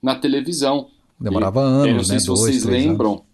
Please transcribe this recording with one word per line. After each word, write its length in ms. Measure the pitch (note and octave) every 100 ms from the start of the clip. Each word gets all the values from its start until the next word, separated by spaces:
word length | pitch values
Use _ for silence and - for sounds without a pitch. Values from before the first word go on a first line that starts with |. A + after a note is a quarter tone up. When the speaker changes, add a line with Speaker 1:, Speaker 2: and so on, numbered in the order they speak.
Speaker 1:
na 140 | C3 C3
televisão. 720 | C#3+ C#3 C#3 E3+ C3+ C#3 C3 _ _ _
Speaker 2:
Demorava 420 | A2+ F#2+ G2 A2
Speaker 1:
E, 20 |
Speaker 2:
anos, 240 | C3+ C3 C#3+
Speaker 1:
eu 80 |
não 100 | A#2
sei 100 | F#2 B2+
Speaker 2:
né? 40 |
Speaker 1:
se 60 | -
Speaker 2:
Dois, 140 | B2+
Speaker 1:
vocês 220 | A2+ B2+
Speaker 2:
três 180 | A2+ B2
anos. 80 | D3
Speaker 1:
lembram. 340 | E3 G#2+ G2+ _